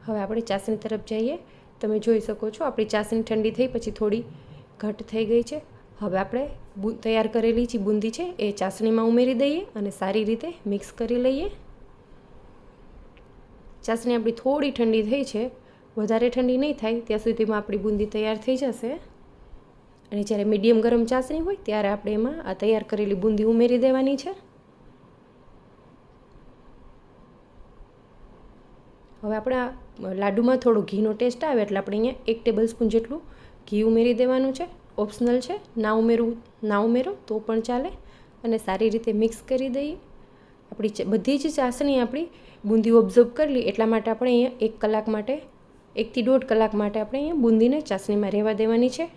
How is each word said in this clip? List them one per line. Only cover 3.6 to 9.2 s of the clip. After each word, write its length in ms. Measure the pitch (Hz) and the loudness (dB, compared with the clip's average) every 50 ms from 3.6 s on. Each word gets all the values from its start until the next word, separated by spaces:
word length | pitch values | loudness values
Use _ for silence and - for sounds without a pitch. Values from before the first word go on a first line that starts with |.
| 254 254 | -2 -2
પછી 240 | - 233 226 214 | -2 -6 -6 -6
થોડી 320 | 202 - 220 208 202 233 240 - - - - - - - - - - - | -6 -2 -2 -2 0 -2 -4 -8 -16 -20 -20 -20 -20 -20 -20 -20 -16 -8
ઘટ 240 | - 214 208 - 214 | -8 -8 -8 -8 -12
થઈ 220 | - - 220 226 | -8 -4 -4 0
ગઈ 180 | 208 226 233 240 | 2 2 2 2
છે. 180 | - 294 302 - - - - - - - - | 0 -8 -12 -12 -14 -20 -20 -20 -20 -14 -8
હવે 180 | 214 196 180 190 | -6 -2 -2 -2
આપણે 320 | 196 196 - 247 277 294 - - - - - 202 | -2 -2 -4 -4 -4 -6 -8 -14 -16 -18 -12 -6
બુ-, 120 | 190 220 226 | -6 -6 -6
તૈયાર 340 | - - 220 226 220 220 220 | -4 -2 0 0 2 0 2
કરેલી 380 | 226 233 220 233 233 233 240 | 0 2 2 2 2 2 0
જે 120 | 233 240 226 | 0 -2 -2
બુંદી 340 | 196 202 214 214 202 226 | 0 0 0 0 0 -2
છે 220 | 226 - 349 359 359 - | -4 -4 -8 -8 -4 -4
એ 120 | - 208 | -4 -4
ચાસણીમાં 540 | 202 202 190 190 190 - 214 226 220 226 226 | -2 -2 -4 -4 -4 -2 0 2 2 2 2
ઉમેરી 280 | 226 233 240 | 4 4 4